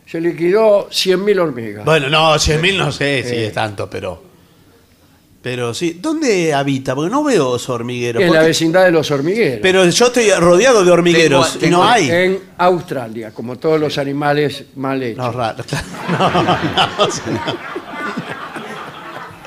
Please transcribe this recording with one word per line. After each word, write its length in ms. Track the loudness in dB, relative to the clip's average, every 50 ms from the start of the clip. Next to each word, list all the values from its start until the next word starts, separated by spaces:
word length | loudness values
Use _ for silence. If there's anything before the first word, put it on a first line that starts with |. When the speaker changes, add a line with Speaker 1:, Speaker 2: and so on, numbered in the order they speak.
| _ -10
Speaker 1:
se 120 | -6 -2
liquidó 680 | -2 -2 -2 0 0 2 2 4 4 4 4 2 0 -2
cien 360 | -6 -4 0 0 0 2 2
mil 120 | 0 2 2
hormigas. 440 | 0 -2 -2 -6 -8 -10 -10 -4 0
Speaker 2:
Bueno, 260 | 2 2 2 2 2
no, 300 | 2 2 4 4 2 2
cien 220 | 2 0 0 2
mil 160 | 0 0 0
no 160 | 0 -2 -4 -2
sé 300 | -2 -2 -2 -2 -2 -2
si 80 | -4 -4
Speaker 1:
Eh. 120 | -4 -4
Speaker 2:
es 60 | -4 -4
tanto, 360 | -4 -6 -6 -6 -8 -10 -8
pero 340 | -8 -10 -8 -8 -10 -12 -16 -20 _ _ _ _ _ _ _ _ _ _ _ _ _ _ _ _ _ _ _ _ _ _
pero 320 | -10 -8 -6 -4 -4 -6 -4
sí, 240 | -4 -4 -4 -4 -4
¿dónde 520 | -6 -4 -4 -2 0 0 0 2 2 0 0
habita? 400 | 0 0 0 -2 -2 -2 -4 -4
Porque 140 | -4 -4 -2
no 120 | -2 -2 0
veo 260 | 2 2 2 2 2
oso 240 | 0 -2 -4 -4 -6
hormiguero. 460 | -6 -4 -6 -6 -4 -4 -2 0 0
Speaker 1:
En 80 | 2
Speaker 2:
¿Por 80 | 4 4
Speaker 1:
la 60 | 4
Speaker 2:
qué? 60 | 4
Speaker 1:
vecindad 360 | 4 2 2 0 2 4 4 4
de 60 | 6
los 180 | 4 2 2 0
hormigueros. 480 | -2 -2 -2 -2 0 0 0 0 0 0
Speaker 2:
Pero 240 | 0 2 4 4 4
yo 180 | 4 4 4 2
estoy 220 | 2 4 2 2 4
rodeado 520 | 4 4 6 6 6 6 6 6 6 6 6
de 80 | 6
hormigueros 600 | 6 4 4 4 4 4 4 4 4 4 2 0 -2 -2
Speaker 3:
Tengo, 60 | 0
Speaker 2:
y 20 | 2
no 80 | 4 4
Speaker 3:
tengo 40 | 4 4
Speaker 2:
hay. 200 | 4 4 2 2
Speaker 1:
En 280 | 2 2 2 0 -2 -4 -6 -12 -6
Australia, 720 | 0 2 2 2 0 -2 -6 -8 -8 -8 -8 -10 -10 -12 -12 -12
como 240 | -12 -10 -10 -10
todos 220 | -4 0 0 2 2
los 180 | 0 -2 -2
animales 680 | -4 -4 -4 -4 -2 0 0 0 2 0 -2 -4 -6 -16 -16 -12
mal 260 | -8 -6 -4 -4 -4 -4
hechos. 140 | -6 -6 -6 -6
Speaker 2:
No, 80 | -6
raro, 320 | -4 -4 -4 -4 -6 -8 -8
<laughs> 40 |
claro. 180 | -8 -8 -8 -8 -10 -12 -12 -6 -4 -2 0
No, 100 | 0 0
no, 120 | 0 0 0
no. 1300 | 0 0 -2 -2 -2 0 0 0 0 0 -2 -2 -2 -2 -6 -6 -6 -6 -4 -4 -6 -8 -8 -10 -12 -12 -12 -12 -12 -12 -10 -8 -8 -8 -8 -10 -10 -12 -14 -14 -14 -14 -14 -14 -14 -14 -14 -14 -16 -16 -18 -18 -16 -16 -16 -16 -18 -18 -18 -18